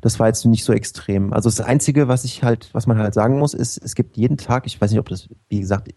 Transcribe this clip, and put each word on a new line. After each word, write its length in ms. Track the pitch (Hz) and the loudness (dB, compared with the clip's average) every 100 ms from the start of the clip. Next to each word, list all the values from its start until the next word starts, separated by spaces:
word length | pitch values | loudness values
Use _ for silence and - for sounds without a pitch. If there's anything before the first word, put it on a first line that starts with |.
das 180 | 117 - | 0 2
war 80 | 110 | 2
jetzt 180 | 113 120 | 2 2
nicht 180 | 113 | 2
so 100 | - | 2
extrem. 600 | 110 - - - 98 98 | 0 -2 -12 -4 -2 0
Also 160 | 110 107 | 0 0
das 100 | 107 | 0
Einzige, 460 | 117 135 - 143 135 | 0 0 2 2 2
was 160 | 127 | 2
ich 200 | 127 - | -2 -2
halt, 260 | 123 117 - | 0 0 -4
was 140 | - 120 | -4 0
man 100 | 110 | 2
halt 140 | 107 | 2
sagen 240 | 107 110 135 | 2 2 2
muss, 140 | 147 | 0
ist, 240 | - 127 - | -2 -6 -6
es 120 | - - | -12 -4
gibt 200 | - - | -4 0
jeden 200 | 113 101 | 0 0
Tag, 280 | - 123 - | -2 -2 -2
ich 140 | - | -2
weiß 120 | 104 | 0
nicht, 80 | 107 | 0
ob 100 | - | -2
das, 200 | 92 - - _ | -10 -12 -20 _
wie 100 | 104 | -6
gesagt, 300 | 98 98 - | -2 -4 -4